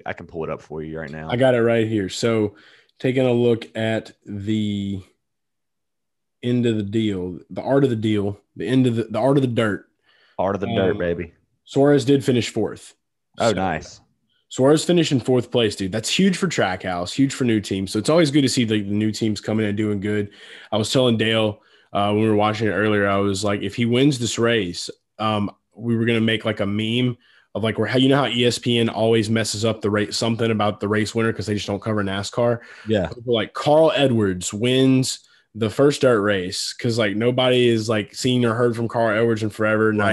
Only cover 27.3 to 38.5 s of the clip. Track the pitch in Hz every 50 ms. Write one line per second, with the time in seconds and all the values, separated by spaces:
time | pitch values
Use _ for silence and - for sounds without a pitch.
27.3 | _ _ _ _ - 101 104 110 107 - 110 107 123 131 131 131 139 143 139 110
28.3 | 117 120 120 120 113 - - 123 120 117 117 113 - 101 113 113 117 113 104 104
29.3 | 113 113 107 - - 101 113 113 110 110 - 104 104 104 104 - - - 120 117
30.3 | 117 107 117 113 113 104 104 104 101 - - 101 104 107 107 104 - 113 113 113
31.3 | 110 - 92 101 104 101 - - 101 95 - 113 110 104 98 98 95 101 98 -
32.3 | - 127 120 120 120 113 - - - - - 107 110 101 90 - - 123 117 127
33.3 | 120 110 98 - - - - 147 147 156 160 156 - 127 139 131 120 113 104 98
34.3 | 92 90 87 - - 101 117 123 127 131 131 131 131 131 131 - - - _ _
35.3 | _ _ _ _ - 107 113 107 - - 139 151 143 - 143 127 120 104 98 104
36.3 | 101 95 87 92 101 - - - - - - 120 113 117 110 104 98 104 117 123
37.3 | 127 127 127 127 127 123 123 120 117 113 107 113 113 107 104 - - - - 127
38.3 | 127 123 120 117